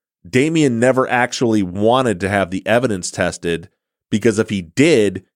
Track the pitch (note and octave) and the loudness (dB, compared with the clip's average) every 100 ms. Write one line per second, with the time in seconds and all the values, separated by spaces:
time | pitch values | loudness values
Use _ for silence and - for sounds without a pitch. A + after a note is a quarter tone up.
0 | _ _ F2 B2 D3+ E3 C#3+ A#2 B2 B2+ | _ _ -4 0 2 2 0 2 2 2
1 | B2+ A#2+ B2 - A#2+ G#2+ F#2 F#2 G#2+ B2+ | 0 0 -2 0 0 0 0 0 2 2
2 | B2+ F2+ F#2+ G2+ F2+ F#2+ - A#2 B2 F#2+ | 0 -2 -2 -2 -2 -4 0 0 0 -4
3 | F2 - F2 - F2 E2 D#2+ _ _ _ | -6 -4 -4 -4 -4 -6 -8 _ _ _
4 | _ G#2+ A#2 G#2 G#2+ G2+ E2 - D#3 C3+ | _ 0 0 0 -2 -6 -4 0 2 4
5 | G2+ G2 - | 2 -2 -12